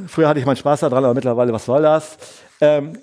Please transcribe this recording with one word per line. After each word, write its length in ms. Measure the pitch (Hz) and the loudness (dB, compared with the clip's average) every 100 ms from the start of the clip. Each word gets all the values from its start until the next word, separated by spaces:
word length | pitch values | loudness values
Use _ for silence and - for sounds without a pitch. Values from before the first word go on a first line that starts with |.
| 190 | -8
früher 200 | - 156 | 0 2
hatte 120 | 151 | 2
ich 60 | 131 | -2
meinen 100 | 127 | -2
Spaß 240 | 143 143 | 0 0
daran, 240 | 151 127 | 0 0
aber 100 | 135 | 0
mittlerweile, 400 | 127 127 117 123 | 0 -2 0 0
was 100 | 113 | -2
soll 180 | - 131 | -2 0
das? 360 | 151 156 156 - - - - _ | 2 2 -2 -16 -20 -20 -20 _
Ähm, 380 | 151 147 143 160 | 2 2 -2 -12